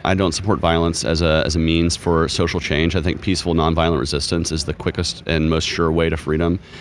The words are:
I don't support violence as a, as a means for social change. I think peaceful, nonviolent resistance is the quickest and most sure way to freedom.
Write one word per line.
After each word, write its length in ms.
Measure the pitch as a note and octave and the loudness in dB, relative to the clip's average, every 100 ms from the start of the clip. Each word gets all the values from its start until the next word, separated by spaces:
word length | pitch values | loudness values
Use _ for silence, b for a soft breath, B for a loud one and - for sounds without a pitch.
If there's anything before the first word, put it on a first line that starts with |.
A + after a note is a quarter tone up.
I 100 | - | 0
don't 180 | F#2+ F#2+ | 2 0
support 260 | - G2 E2+ | 0 -2 0
violence 440 | E2+ E2 E2+ D#2+ | 2 2 2 0
as 160 | A#1 D#2+ | -2 0
a, 200 | E2+ D#2 - | 2 2 2
as 80 | E2 | 0
a 20 | |
means 380 | D#2+ E2 E2+ - | 2 2 2 0
for 320 | - E2 D#2+ | 0 2 2
social 320 | - E2+ F2+ | 0 -2 -2
change. 340 | - D2+ E2 | -2 0 0
I 60 | E2+ | 0
think 180 | E2 - | -2 -2
peaceful, 340 | - F2+ F2 | -2 -2 0
nonviolent 440 | E2 D#2+ E2 E2 D#2+ | 2 2 2 2 0
resistance 540 | C2 D2 - E2+ D#2 | 0 -4 -2 -2 -2
is 120 | D#2+ | -4
the 100 | D2+ | -4
quickest 480 | D2 - F2+ E2+ - - | -4 -4 -4 -4 -6 -4
and 220 | E2 D#2 | 0 2
most 160 | D#2+ - | 0 0
sure 240 | - E2 | 0 0
way 180 | E2 E2 | 2 0
to 80 | D#2 | -2
freedom. 420 | - D#2 E2+ F2+ B B | -2 0 0 -2 B B